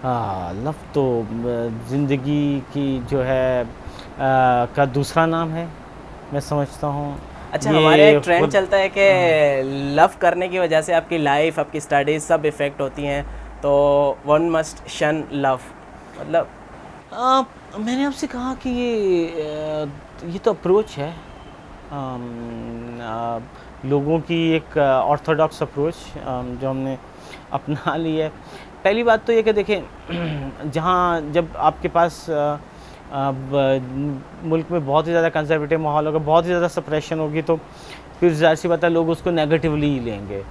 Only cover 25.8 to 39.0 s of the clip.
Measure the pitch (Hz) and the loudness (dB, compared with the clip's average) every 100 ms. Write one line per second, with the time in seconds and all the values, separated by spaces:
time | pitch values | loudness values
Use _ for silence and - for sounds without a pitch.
25.8 | 151 170 - 151 139 127 123 123 135 131 | -2 -4 -14 -12 -8 -6 -6 -6 -4 -4
26.8 | 135 131 - - - - - 139 - 147 | -6 -8 -12 -20 -20 -20 -8 -8 -4 -6
27.8 | 170 147 165 156 156 - - - - - | -4 -4 -2 -2 -4 -6 -18 -18 -18 -2
28.8 | 190 214 233 220 - 233 220 208 202 202 | 0 2 4 2 4 2 4 0 0 -2
29.8 | 135 - - 170 165 147 139 - 147 143 | -4 -16 -8 -6 -4 -4 -8 -8 -6 -2
30.8 | 165 180 180 165 151 156 165 - 151 - | 0 2 2 0 0 0 -2 0 0 0
31.8 | 175 170 170 - - 151 147 147 - - | -2 2 2 0 -4 0 0 -2 -8 -20
32.8 | - - - 139 139 131 135 139 135 135 | -20 -20 -10 -4 -2 -4 -2 2 2 2
33.8 | 127 135 147 135 - - 165 160 156 170 | -2 -6 -4 -6 -10 -10 -2 -2 0 -4
34.8 | 139 147 160 170 165 160 147 156 147 160 | 2 0 2 2 2 0 0 -2 0 0
35.8 | 156 151 151 156 151 165 165 175 170 175 | 2 0 0 -2 2 2 4 0 0 -2
36.8 | 156 151 151 160 156 156 151 160 - - | -2 -4 -2 -4 -2 -2 0 -2 -2 -20
37.8 | - - - - 175 151 160 156 175 165 | -18 -18 -18 0 2 4 4 4 0 0
38.8 | 170 165 | 2 2